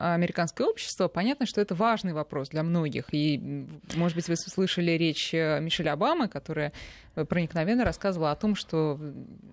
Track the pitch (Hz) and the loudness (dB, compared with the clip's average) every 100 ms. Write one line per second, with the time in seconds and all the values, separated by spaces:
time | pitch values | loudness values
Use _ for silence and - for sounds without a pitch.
0 | 170 170 175 - 165 - 269 440 - - | 2 2 2 0 -2 0 0 0 -4 -2
1 | 180 - 208 285 233 - 208 170 226 220 | 0 2 0 0 0 0 0 2 2 2
2 | 185 156 151 151 135 156 165 170 151 131 | 0 -4 -4 -4 -4 0 2 2 2 -2
3 | - 151 151 139 139 143 131 151 - 165 | -2 0 2 0 -2 -8 -10 -14 -6 0
4 | 170 165 170 165 - - 185 - 170 165 | 0 0 -2 -2 -2 0 0 2 2 2
5 | 165 147 - 165 160 147 165 - 156 147 | 2 0 -2 0 2 2 0 0 0 2
6 | 233 339 220 139 - 156 147 - - - | 2 2 0 -4 -6 -4 -4 -6 -14 -18
7 | - - 151 175 165 170 165 240 202 - | -12 -6 -2 0 0 0 2 2 2 0
8 | 196 175 156 151 214 196 - 160 156 147 | -2 0 0 2 0 0 0 0 0 0
9 | 151 135 - - - | -6 -10 -14 -16 -20